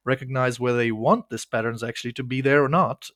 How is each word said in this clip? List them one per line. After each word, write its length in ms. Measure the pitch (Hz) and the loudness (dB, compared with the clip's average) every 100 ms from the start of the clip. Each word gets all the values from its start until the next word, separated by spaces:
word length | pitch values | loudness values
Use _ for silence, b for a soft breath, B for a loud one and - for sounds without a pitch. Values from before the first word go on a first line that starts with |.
recognize 540 | 123 131 131 131 127 117 | -4 -4 -2 -2 0 0
whether 180 | 123 120 | 0 2
they 140 | 117 | 0
want 400 | 110 123 233 - | 0 2 2 0
these 160 | 113 - | -10 -4
patterns 380 | 117 113 113 | -2 -2 -4
actually 280 | 117 - 123 | -6 -6 -8
to 120 | 117 | -8
be 160 | 127 131 | -6 -2
there 240 | 135 143 | 4 4
or 40 | 139 | 4
not, 400 | 165 131 156 - | 2 0 -4 -14